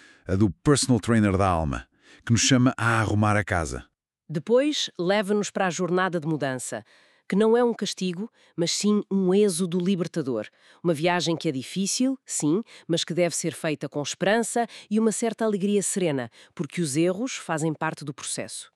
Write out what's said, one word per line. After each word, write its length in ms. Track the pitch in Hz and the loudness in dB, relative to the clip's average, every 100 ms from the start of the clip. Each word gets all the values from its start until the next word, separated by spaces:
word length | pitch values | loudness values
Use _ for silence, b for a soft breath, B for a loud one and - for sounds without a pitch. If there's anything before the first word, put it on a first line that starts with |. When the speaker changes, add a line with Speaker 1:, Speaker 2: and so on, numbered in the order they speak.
| B B B | B B B
Speaker 1:
a 80 | |
do 160 | 95 104 | 2 2
personal 480 | - - 139 - 120 | 2 2 2 4 2
trainer 380 | - 113 104 95 | 2 4 4 4
da 100 | 95 | 2
alma, 400 | 85 78 62 - b b b - | 2 0 -4 -8 b b b 2
que 60 | |
nos 80 | 117 | 2
chama 340 | - 131 127 - | 6 4 4 2
a 220 | 113 113 | 0 2
arrumar 380 | 107 104 104 104 | 2 2 2 2
a 80 | |
casa. 420 | 101 90 78 64 - _ _ _ - | 0 -2 -2 -6 -12 _ _ _ -10
Speaker 2:
Depois, 640 | 156 151 240 294 285 - - | -8 2 2 2 -2 -6 -4
leva-nos 520 | 175 208 196 208 190 | 0 0 0 -2 -2
para 180 | 208 190 | -2 -2
a 20 | |
jornada 480 | 170 175 180 185 170 | -2 -2 0 0 -2
de 80 | 151 | -4
mudança, 580 | 151 139 127 - 113 - b b b b | -2 -2 -4 -8 -10 -12 b b b b
que 80 | 190 | 2
não 200 | 220 233 | 4 4
é 60 | |
um 100 | 240 | 2
castigo, 560 | 220 202 - 185 170 220 b b b | -2 -6 -4 -4 -6 -10 b b b
mas 160 | 170 | -2
sim 280 | - 202 208 - | 0 2 0 0
um 240 | 196 185 | 0 4
êxodo 460 | 196 208 160 185 185 | 4 4 2 -2 -2
libertador. 720 | 180 190 170 175 135 113 104 b b b | 0 0 -2 -4 -4 -4 -6 b b b
Uma 100 | 170 | -2
viagem 440 | 147 175 175 156 160 | 0 2 0 0 -2
que 120 | 165 | -2
é 40 | |
difícil, 640 | 131 123 180 196 - 262 262 - | -4 -6 -4 -2 0 -2 -2 -8
sim, 340 | - 147 180 - B B | -2 0 0 -2 B B
mas 160 | 165 | -2
que 100 | - | -2
deve 220 | 165 175 - | 0 0 0
ser 180 | 165 | -6
feita 340 | - 165 147 143 | -4 -6 -4 -6
com 140 | 147 | -6
esperança 640 | 143 - 185 226 226 240 233 B B | -6 -2 0 2 0 -2 -4 B B
e 80 | 208 | 0
uma 140 | 220 | 2
certa 320 | 196 226 220 | 0 -4 -2
alegria 360 | 220 202 202 202 | -2 0 0 0
serena, 480 | 180 202 175 139 117 B B | 0 -2 0 -2 -6 B B
porque 280 | - 151 - | -10 -8 -4
os 140 | 160 139 | -2 2
erros 380 | 170 185 254 - | 0 0 -4 -8
fazem 360 | - 160 160 | -6 -2 -2
parte 320 | 151 160 156 | -2 -6 -6
do 80 | 147 | -10
processo. 600 | - - - 98 - - | -10 -10 -8 -8 -12 -16